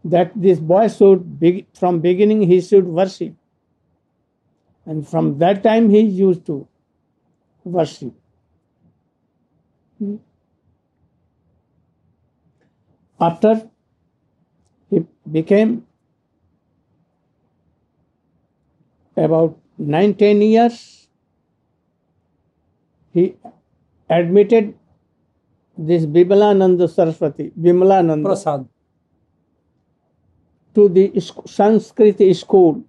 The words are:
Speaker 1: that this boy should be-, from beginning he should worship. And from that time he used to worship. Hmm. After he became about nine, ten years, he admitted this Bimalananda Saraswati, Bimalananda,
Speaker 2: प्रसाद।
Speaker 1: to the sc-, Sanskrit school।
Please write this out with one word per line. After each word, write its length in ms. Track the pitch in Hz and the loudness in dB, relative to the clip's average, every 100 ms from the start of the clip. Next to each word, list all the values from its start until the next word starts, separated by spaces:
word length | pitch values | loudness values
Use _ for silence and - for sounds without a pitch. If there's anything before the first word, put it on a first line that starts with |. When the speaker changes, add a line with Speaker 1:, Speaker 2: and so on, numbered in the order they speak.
Speaker 1:
that 280 | 165 170 175 | -2 -2 -4
this 240 | 226 185 165 | 0 0 0
boy 280 | 156 185 220 | 0 0 0
should 520 | - 196 185 175 143 | 2 4 4 -2 -2
be-, 260 | 165 185 - | -2 -2 -12
from 260 | _ 180 170 | _ -4 -2
beginning 440 | 170 180 208 214 | -2 0 0 2
he 180 | 180 185 | 2 0
should 240 | 180 196 | 4 0
worship. 480 | 180 165 190 - 165 - _ _ _ _ _ _ _ _ _ _ _ _ _ _ | 2 -4 -4 -6 -14 -14 _ _ _ _ _ _ _ _ _ _ _ _ _ _
And 220 | - 156 147 | -14 -12 -8
from 320 | 165 160 143 | -4 -4 -2
that 240 | 170 196 | -2 0
time 260 | 226 220 226 | 0 2 2
he 120 | 208 | 2
used 440 | 220 185 196 175 - | 2 0 0 -2 -6
to 200 | 143 - _ _ _ _ _ _ _ _ _ | -12 -14 _ _ _ _ _ _ _ _ _
worship. 500 | 180 175 151 - 127 _ _ _ _ _ _ _ _ _ _ _ _ _ _ _ _ _ _ _ | -10 -6 -6 -8 -18 _ _ _ _ _ _ _ _ _ _ _ _ _ _ _ _ _ _ _
Hmm. 200 | 202 208 _ _ _ _ _ _ _ _ _ _ _ _ _ _ _ _ _ _ _ _ _ _ _ _ _ _ _ _ _ _ | -12 -12 _ _ _ _ _ _ _ _ _ _ _ _ _ _ _ _ _ _ _ _ _ _ _ _ _ _ _ _ _ _
After 500 | 170 170 214 220 - _ _ _ _ _ _ _ _ _ _ _ _ | -6 -2 -2 -2 -6 _ _ _ _ _ _ _ _ _ _ _ _
he 160 | 190 165 _ 156 | -6 -6 _ -8
became 560 | 156 160 202 220 240 _ _ _ _ _ _ _ _ _ _ _ _ _ _ _ _ _ _ _ _ _ _ _ _ _ _ _ _ _ _ _ _ _ | -8 -2 0 0 -4 _ _ _ _ _ _ _ _ _ _ _ _ _ _ _ _ _ _ _ _ _ _ _ _ _ _ _ _ _ _ _ _ _
about 420 | - 160 160 165 - _ - | -6 -2 0 -2 -4 _ -12
nine, 360 | 147 156 208 | -6 -2 -2
ten 260 | 196 208 208 | 2 2 2
years, 680 | 214 220 233 233 - _ _ _ _ _ _ _ _ _ _ _ _ _ _ _ _ _ _ _ _ _ _ | 2 2 0 -4 -20 _ _ _ _ _ _ _ _ _ _ _ _ _ _ _ _ _ _ _ _ _ _
he 220 | 175 180 - - _ _ _ _ _ _ | -4 -4 -6 -20 _ _ _ _ _ _
admitted 680 | 165 170 196 202 226 208 - _ _ _ _ _ _ _ _ _ - | -2 0 0 2 0 0 -12 _ _ _ _ _ _ _ _ _ -14
this 260 | 156 175 | -4 -2
Bimalananda 840 | 156 160 180 202 208 196 190 180 170 | 0 0 2 2 2 2 2 0 -2
Saraswati, 640 | - 165 160 156 143 147 | 0 -2 -2 -8 -6 -14
Bimalananda, 720 | - 170 175 190 196 170 151 | -2 0 2 2 2 0 -2
Speaker 2:
प्रसाद। 440 | 190 196 160 143 131 _ _ _ _ _ _ _ _ _ _ _ _ _ _ _ _ _ _ _ _ | -4 -4 -6 -8 -12 _ _ _ _ _ _ _ _ _ _ _ _ _ _ _ _ _ _ _ _
Speaker 1:
to 140 | 214 202 | 2 4
the 220 | 175 196 | 4 0
sc-, 380 | 202 - - - | -2 -8 -20 -14
Sanskrit 880 | - 208 220 - - 214 196 190 | -2 0 0 -2 0 2 4 2
school। 480 | 170 - 196 170 143 | 2 0 2 4 0